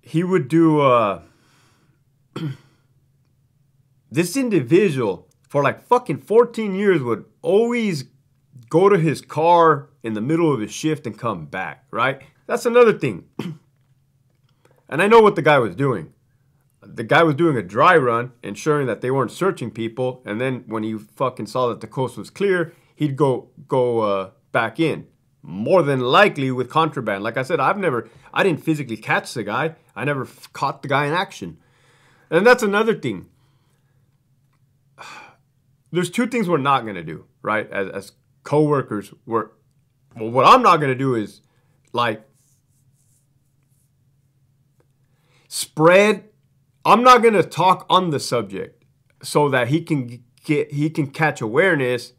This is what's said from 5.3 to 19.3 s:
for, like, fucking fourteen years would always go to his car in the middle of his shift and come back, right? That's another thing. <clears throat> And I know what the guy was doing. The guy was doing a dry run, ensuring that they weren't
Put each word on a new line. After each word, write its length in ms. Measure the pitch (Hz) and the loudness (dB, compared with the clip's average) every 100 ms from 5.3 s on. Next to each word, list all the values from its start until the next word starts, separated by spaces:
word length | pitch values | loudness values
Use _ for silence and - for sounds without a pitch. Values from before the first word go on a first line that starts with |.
| _ _ | _ _
for, 140 | 143 | -4
like, 200 | 139 - | -4 -6
fucking 360 | _ 247 240 143 | _ 0 0 -10
fourteen 560 | - 214 240 226 214 | 0 2 2 -2 -6
years 280 | 190 208 175 | -2 0 0
would 220 | 123 107 - _ | 0 -6 -8 _
always 640 | 147 196 233 240 214 156 131 _ _ _ _ - 117 | -2 0 0 -2 -2 -4 -10 _ _ _ _ -20 -2
go 200 | 160 196 | 2 4
to 100 | 196 | 4
his 220 | 156 123 | 0 -2
car 680 | - 147 165 170 165 143 135 _ | -8 -2 4 6 6 4 -2 _
in 120 | 113 | -8
the 60 | 107 | -6
middle 320 | 120 165 165 | -2 0 0
of 80 | 131 | 0
his 120 | 104 | -4
shift 340 | - 156 151 120 | -6 -6 -4 -8
and 120 | 104 | -8
come 280 | 120 92 76 | -8 -8 -10
back, 380 | 95 87 - _ | -10 -10 -12 _
right? 320 | 104 127 139 - _ - | -4 -2 -4 -14 _ -8
That's 200 | 220 240 | -4 2
another 260 | 233 233 | 4 4
thing. 320 | - 139 90 - - | 4 -4 -6 -14 -14
<clears throat> 200 | 180 156 _ _ _ _ _ _ _ _ _ _ _ _ _ | -14 -14 _ _ _ _ _ _ _ _ _ _ _ _ _
And 120 | 139 | -2
I 40 | 202 | 6
know 140 | 226 | 8
what 160 | 208 196 | 8 4
the 60 | |
guy 160 | 156 147 | 4 4
was 180 | 113 87 | 2 -2
doing. 380 | 139 107 76 _ _ _ _ _ _ _ | -2 -4 -8 _ _ _ _ _ _ _
The 240 | - 107 | -20 -12
guy 180 | 113 143 | 0 2
was 120 | 165 | 2
doing 240 | 139 170 131 | 2 0 -2
a 40 | |
dry 320 | 87 104 165 175 | -4 2 4 4
run, 340 | 127 117 127 _ | 2 -2 -4 _
ensuring 440 | 104 104 156 147 131 | -14 -8 -4 -2 -2
that 160 | 101 | -4
they 80 | 123 | -4
weren't 200 | 135 113 | -2 -4